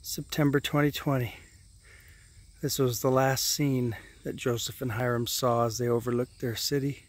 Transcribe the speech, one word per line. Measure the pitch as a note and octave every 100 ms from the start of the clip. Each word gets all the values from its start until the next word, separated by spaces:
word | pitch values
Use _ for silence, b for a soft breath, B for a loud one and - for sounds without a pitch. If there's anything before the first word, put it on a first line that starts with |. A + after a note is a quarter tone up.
September | - - D3 - D3 C#3
twenty | - D3 D3
twenty. | - - C3+ A#2 B B B B - B B B B B B B -
This | C#3+ -
was | C3 A#2
the | C3+
last | C3 C3+ C3 -
scene | - D3 C3 B2 G#2+ B B
that | - -
Joseph | C3 A#2+ - -
and | C3
Hiram | G#2+ B2 A#2+ A#2+
saw | - B2+ A#2 A#2
as | A2
they | A#2+
overlooked | A#2+ A#2 A#2+ B2+ -
their | B2+ A2
city | - C#3+ C#3 C#3